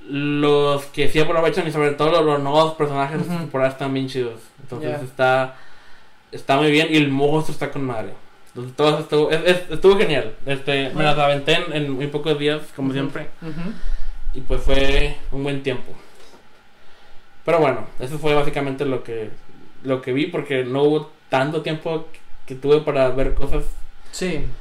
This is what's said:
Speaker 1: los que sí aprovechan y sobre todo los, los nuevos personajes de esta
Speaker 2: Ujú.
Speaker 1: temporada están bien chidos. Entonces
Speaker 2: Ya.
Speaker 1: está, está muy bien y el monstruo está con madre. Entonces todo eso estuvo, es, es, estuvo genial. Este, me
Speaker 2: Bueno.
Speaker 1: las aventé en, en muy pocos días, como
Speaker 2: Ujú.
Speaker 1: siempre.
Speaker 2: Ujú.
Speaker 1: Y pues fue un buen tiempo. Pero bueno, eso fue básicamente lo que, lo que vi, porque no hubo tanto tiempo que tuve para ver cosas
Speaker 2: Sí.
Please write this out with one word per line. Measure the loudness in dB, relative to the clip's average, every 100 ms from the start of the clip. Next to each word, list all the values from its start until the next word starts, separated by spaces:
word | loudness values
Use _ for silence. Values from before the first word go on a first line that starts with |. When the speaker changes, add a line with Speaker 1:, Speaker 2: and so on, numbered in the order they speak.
| -8
Speaker 1:
los | -6 -2 0 4 4 4 0 -4
que | -2 0
sí | 2
aprovechan | 2 2 2 0 -2
y |
sobre | 0 -2
todo | 0 2
los, | 2
los | 2 0
nuevos | 2 2 2
personajes | 0 -4 -2 -4 -4
de |
esta | -4
Speaker 2:
Ujú. | -6
Speaker 1:
temporada | -4 -2 -2
están | -2 -6
bien | -4 -4
chidos. | -4 -6 -8 -20 -20
Entonces | -14 -8 -6
Speaker 2:
Ya. | -6
Speaker 1:
está, | -10 -2 2 2 -2 -8 -14 -14 -16 -18 -18 -20 _
está | -14 -2 2
muy | 4
bien | 4 4
y | 2
el | 2
monstruo | 2 2 2 0
está | -2 -4
con | -4
madre. | -6 -6 -8 -10 -14 -20 -18
Entonces | -14 -14 0
todo | 0
eso | 2
estuvo, | 0 0 2
es, | 2
es, | 2 0 0
estuvo | 2 4 4
genial. | 2 0 -2 -4 -2
Este, | -2 -2 -2
me | -2
Speaker 2:
Bueno. | 0 2
Speaker 1:
las | 4
aventé | 2 2 0
en, | 0 0
en | -4 -4
muy | -4 -4
pocos | -4 -2 0
días, | 0 -2 -6
como | -6 -4
Speaker 2:
Ujú. |
Speaker 1:
siempre. | -2 -4 -6 -6 -8
Speaker 2:
Ujú. | -8 -6 -4 0 2 4 4 4 0
Speaker 1:
Y | 2
pues | 4 4
fue | 6 8 8 6 4 2 -2
un | -2
buen | -2 -4
tiempo. | -2 -2 -2 -4 -8 -16 -16 -16 -20 -20 -20 -18 -16 -14 -12 -14 -14 -10
Pero | 0 2
bueno, | 2 0 -4 -4
eso | -4 -2
fue | 2
básicamente | 4 4 2 -4 -4 -2
lo | -4
que, | -4 -8 -8 -8 -10 -12 -12 -10
lo | -4 -4
que | -2
vi, | -2 -2
porque | -4 -4 -4
no | -2 2
hubo | 2 2 -4 -18 -2
tanto | 0 0 -2
tiempo | -4 -6 -4 -6 -6 -10 -6 -6 -6
que |
tuve | -4 2 2
para | 2 2 2
ver | 2 4
cosas | 4 6 6 2 0 -4 -6 -10
Speaker 2:
Sí. | -6 -4 0 0 0